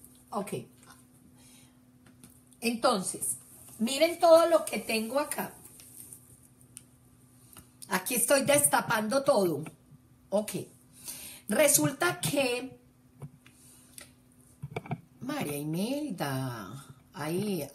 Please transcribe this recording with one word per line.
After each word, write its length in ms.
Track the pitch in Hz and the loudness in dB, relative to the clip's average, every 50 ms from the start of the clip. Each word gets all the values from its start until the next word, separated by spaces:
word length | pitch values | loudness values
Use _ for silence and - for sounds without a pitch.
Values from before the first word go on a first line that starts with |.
| - - - - - - | -20 -20 -20 -20 -18 -10
ok. 220 | - 202 196 - 185 127 110 - - _ - - - - - _ _ - _ - - - - - - - - - _ _ _ _ _ - - - - - - - - - _ _ - - | -8 -8 -6 -6 -8 -10 -10 -14 -20 _ -20 -20 -20 -20 -20 _ _ -20 _ -20 -20 -20 -20 -20 -20 -20 -20 -20 _ _ _ _ _ -20 -20 -20 -20 -20 -20 -20 -20 -20 _ _ -16 -6
Entonces, 760 | - 233 247 220 - 262 233 196 175 - - - - - - - - - - - - - - - | -4 -4 -2 0 2 2 2 2 -2 -4 -6 -6 -6 -6 -6 -8 -10 -20 -20 -20 -20 -16 -6 -4
miren 400 | 220 247 269 277 320 339 349 - | -4 -2 2 2 2 2 2 4
todo 280 | 349 330 320 330 330 | 8 8 10 10 8
lo 180 | 339 330 311 - | 6 4 2 2
que 140 | - 247 214 | 2 -6 -6
tengo 400 | - - 226 220 220 226 262 285 | -4 -2 -2 -2 -2 0 -2 -2
acá. 340 | 302 294 - - - - - - - - - - - - - - - - - - - - - - - - - _ - - - - - _ _ _ _ - _ _ - _ _ - - - - - - _ _ - - - | -2 -2 -4 -6 -6 -8 -8 -16 -20 -20 -20 -20 -20 -20 -20 -20 -20 -20 -20 -20 -20 -20 -20 -20 -20 -20 -20 _ -20 -20 -20 -20 -20 _ _ _ _ -20 _ _ -20 _ _ -20 -20 -20 -20 -20 -20 _ _ -20 -10 -6
Aquí 260 | 190 190 - - 247 | -6 -4 -4 -2 -2
estoy 280 | 220 - - 285 277 240 | -2 2 4 4 4 4
destapando 800 | 277 277 285 285 - - 240 - - 233 220 214 220 262 277 269 | 4 4 4 4 4 2 2 2 2 -2 0 0 0 0 0 2
todo. 400 | 294 277 208 190 175 151 - 156 - - _ _ - - - _ _ - _ _ - | 4 4 4 4 2 0 -2 -6 -10 -14 _ _ -20 -20 -20 _ _ -20 _ _ -2
Ok. 220 | 190 208 208 - - 151 - - - - - - - - - - - - - - - - - | -2 -2 -2 -2 -8 -8 -10 -10 -16 -20 -20 -20 -20 -18 -16 -16 -14 -14 -16 -18 -18 -16 -8
Resulta 720 | - 208 269 311 277 - 302 302 285 269 - 349 349 349 - | -4 2 4 4 6 6 4 2 2 0 0 0 0 0 0
que, 580 | - - 285 285 269 247 240 247 262 262 - - _ _ _ _ _ _ _ - - - - - _ - - - - - - - - - - - - - - _ _ _ _ _ - - - - - - - - - - - - - _ _ - | -4 -2 0 0 0 0 0 -4 -6 -10 -14 -18 _ _ _ _ _ _ _ -18 -18 -18 -18 -20 _ -20 -20 -20 -20 -20 -20 -20 -20 -20 -20 -20 -20 -20 -20 _ _ _ _ _ -20 -20 -20 -18 -16 -12 -12 -12 -8 -8 -10 -10 -10 _ _ -12
María 360 | - 254 302 277 - 147 143 | -8 -6 -4 -4 -4 -4 -4
Imelda, 1300 | 143 147 156 156 175 202 240 277 294 302 277 185 175 156 143 131 131 131 127 120 113 98 90 123 139 - - - - - - - | -4 -4 -4 -2 -2 -2 -2 -2 -4 -4 -6 -6 -6 -4 -4 -4 -4 -4 -6 -6 -8 -12 -12 -14 -16 -16 -18 -20 -20 -20 -18 -12
ahí, 540 | 185 147 156 170 185 208 208 190 165 139 - | -8 -6 -4 -2 -2 -2 -2 -2 -4 -4 -6